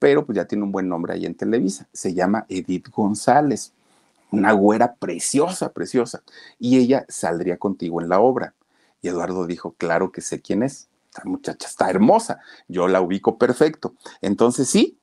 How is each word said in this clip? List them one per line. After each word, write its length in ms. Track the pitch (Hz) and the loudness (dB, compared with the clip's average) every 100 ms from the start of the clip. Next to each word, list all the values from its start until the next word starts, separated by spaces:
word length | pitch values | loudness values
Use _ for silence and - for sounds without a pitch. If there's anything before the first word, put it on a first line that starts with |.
pero, 260 | 143 147 147 | 4 4 0
pues, 100 | 98 | -4
ya 100 | 85 | -2
tiene 180 | 104 | -4
un 80 | 101 | -2
buen 160 | 98 92 | -4 -2
nombre 260 | 85 90 | -4 -4
ahí 100 | 87 | -6
en 120 | 87 87 | -6 -6
Televisa. 520 | 98 113 190 - - | -2 0 0 -4 -14
Se 200 | - 95 | -10 -6
llama 340 | 90 92 110 - | -2 0 0 -4
Edith 400 | 92 87 90 - | -8 -4 -6 -6
González, 800 | - 101 104 - 135 147 107 - _ _ _ _ _ - | -2 -2 0 2 2 2 -2 -6 _ _ _ _ _ -4
una 200 | 104 104 | 0 2
güera 440 | 104 101 113 120 - | 6 4 4 2 0
preciosa, 760 | 92 82 - 135 170 180 151 | -8 -6 -2 0 0 -2 -8
preciosa, 500 | - - 127 117 - _ - - - | -6 -2 -2 -2 -6 _ -20 -20 -6
y 200 | 120 131 | 2 4
ella 280 | 123 131 - | 4 2 0
saldría 500 | - 85 85 87 85 | -6 -4 -2 -2 -2
contigo 440 | 101 95 85 85 | -4 -4 -6 -4
en 60 | 85 | 0
la 100 | 92 | 4
obra". 360 | 123 123 85 _ _ _ _ _ | 4 2 -6 _ _ _ _ _
Y 60 | 90 | -6
Eduardo 380 | 87 87 92 87 | -4 -4 -4 -6
dijo, 300 | 85 85 - | -6 -10 -6
"Claro 320 | 85 85 92 | -2 0 -2
que 100 | - | -6
sé 200 | - 76 | -10 -10
quién 240 | - 98 | -4 -2
es. 240 | 131 - _ _ _ | -2 -6 _ _ _
Esta 200 | - 98 | -16 -10
muchacha 400 | 92 - - - | -8 -8 -10 -12
está 200 | - 92 | -4 0
hermosa, 520 | 92 123 220 - - - - - | 4 4 4 2 -12 -12 -20 -8
yo 220 | 87 90 | -2 2
la 120 | 92 | 2
ubico 380 | 87 98 117 113 | 0 0 -2 2
perfecto. 560 | - 123 156 156 - _ - - | 0 2 0 0 -12 _ -20 -8
Entonces 480 | 98 98 117 123 131 | -4 2 2 2 0
sí, 300 | 202 330 - | 2 2 -2